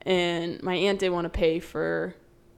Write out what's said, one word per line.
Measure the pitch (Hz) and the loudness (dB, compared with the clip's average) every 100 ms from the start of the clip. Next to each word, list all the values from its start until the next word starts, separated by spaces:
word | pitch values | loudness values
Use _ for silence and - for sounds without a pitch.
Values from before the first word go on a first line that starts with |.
And | - 185 175 170 170 - | -2 0 2 -2 -4 -6
my | 185 180 | -4 0
aunt | 196 196 | 2 2
didn't | 185 | 0
wanna | 175 170 | 0 -2
pay | - 165 165 | 2 2 2
for | - 156 165 165 175 - - - - | -2 -4 -2 -2 -4 -8 -20 -20 -20